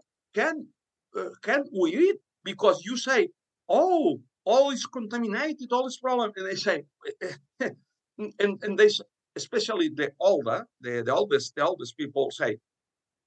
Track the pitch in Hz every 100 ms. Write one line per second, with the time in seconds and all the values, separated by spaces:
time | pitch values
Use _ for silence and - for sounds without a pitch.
0 | _ _ _ - 285 311 - _ _ _
1 | _ - 185 - - 277 277 196 170 196
2 | 359 415 _ _ 196 196 214 - 208 240
3 | 254 254 - - _ _ - 208 339 349
4 | 294 131 - _ - 254 277 269 - 254
5 | 220 233 226 214 302 294 240 240 262 254
6 | 254 247 220 202 190 190 202 160 143 _
7 | - - 180 - _ - 262 - _ _
8 | _ - 208 - 202 190 214 190 214 202
9 | - _ _ - - 240 202 208 160 151
10 | 139 - 185 180 113 139 240 _ 123 120
11 | 113 131 143 139 - - 151 - 120 -
12 | 147 139 139 - 135 110 _ _ _ _
13 | _ _